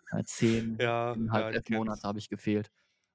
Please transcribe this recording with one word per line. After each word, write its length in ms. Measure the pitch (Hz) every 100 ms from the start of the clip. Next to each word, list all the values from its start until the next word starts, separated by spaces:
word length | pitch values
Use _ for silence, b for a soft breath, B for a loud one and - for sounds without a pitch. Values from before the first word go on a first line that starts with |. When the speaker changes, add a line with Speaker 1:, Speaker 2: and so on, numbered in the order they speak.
| -
Speaker 1:
Äh, 120 | 107
zehn, 560 | - - 113 113 113 113
Speaker 2:
Ja, 340 | 120 117 120
Speaker 1:
zehneinhalb, 340 | 117 - 110 110
Speaker 2:
ja, 40 |
ich 120 | 113
Speaker 1:
elf 60 | 113
Speaker 2:
kenne 200 | 110 110
es. 140 | 107
Speaker 1:
Monate 40 | 101
habe 120 | 104
ich 100 | -
gefehlt. 420 | 104 - 104 104 _ _ _ _